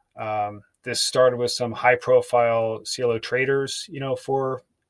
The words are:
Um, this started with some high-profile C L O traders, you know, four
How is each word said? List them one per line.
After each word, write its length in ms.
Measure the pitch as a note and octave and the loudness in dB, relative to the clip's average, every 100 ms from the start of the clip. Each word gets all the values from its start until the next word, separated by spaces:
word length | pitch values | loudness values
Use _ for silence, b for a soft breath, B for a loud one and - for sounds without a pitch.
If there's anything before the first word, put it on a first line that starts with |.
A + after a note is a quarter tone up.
| _ - | _ -10
Um, 440 | A2 G#2+ G#2 G#2 - _ | -6 -4 -4 -6 -18 _
this 180 | B2+ A#2 | -6 -4
started 360 | - C3 B2+ B2 | 0 4 4 4
with 140 | A#2+ | -2
some 220 | - A#2+ | -2 -4
high-profile 1120 | A2 B2 B2 - B2+ - B2 A#2 A#2 A2+ A2 - | 0 2 2 4 2 4 2 4 2 0 -4 -8
C 180 | - | -2
L 80 | B2 | 0
O 80 | A2+ | 0
traders, 640 | - B2 C3 C#3 C3+ - - | -2 -2 0 0 -2 -6 -10
you 100 | C#3+ | -8
know, 160 | C3+ B2+ | -6 -6
four 480 | - C3+ C3 B2+ - _ _ | -2 -2 -2 -4 -10 _ _